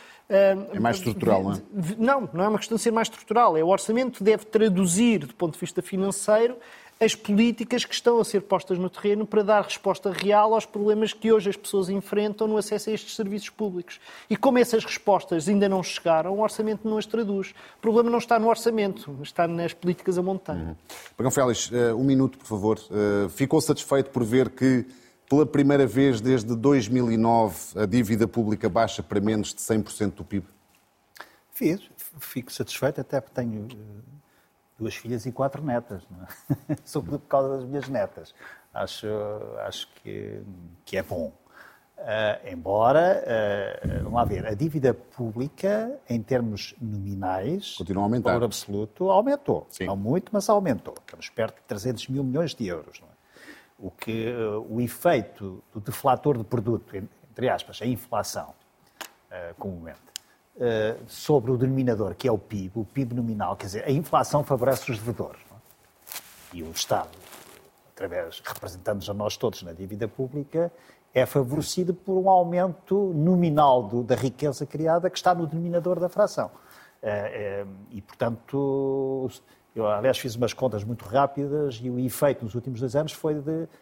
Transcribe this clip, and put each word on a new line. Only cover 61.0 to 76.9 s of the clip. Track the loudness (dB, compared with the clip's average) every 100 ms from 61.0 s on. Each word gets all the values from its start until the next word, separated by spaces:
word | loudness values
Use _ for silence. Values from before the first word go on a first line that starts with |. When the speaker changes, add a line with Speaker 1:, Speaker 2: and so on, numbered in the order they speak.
| -10
Speaker 3:
sobre | -14 2 2 2
o | 0
denominador, | 2 2 0 0 -2 -2
que | 0
é |
o | -2
pib, | -2 -8 -6
o | -6
pib | -6 -4 -4
nominal, | -4 -4 -4 -4 -6
quer | -8
dizer, | -8
a | -2
inflação | -2 2 2 2 0
favorece | 0 0 2 0 -2
os | -6
devedores, | -6 -6 -6 -10 -20
não | -20
é? | _ _ _ _ -16 -16 -16 -20 -18 -14
E |
o | -10
Estado, | -8 -2 -2 -2 -12 -20 -20 -20 -20 -20 _ _
através, | -10 -8 -6 -8 -10
representando-nos | -12 -12 -12 -10 -6 -6 -6
a |
nós | -4 -4 -2
todos | -4 -4
na | -14
dívida | -14 -12 -8 -8
pública, | -6 -8 -6 -6 -4 -4 -6 -20 -20 _ 0
é |
favorecido | 2 0 0 -4 -4 -4 -2
por | -4 -2 0
um | 4
aumento | 4 4 0 -2 -4 -2 0 2
nominal | 2 4 4 4 6 6 6
do, | 2 -4
da | 0 0
riqueza | 0 -2 -4 -4 -8
criada | -4 0 2 0
que | 0
está | 2
no | 2 0
denominador | -4 -2 -2 0 -2
da | -2
fração. | 0 0 0 -6 -8 -20 -20 -20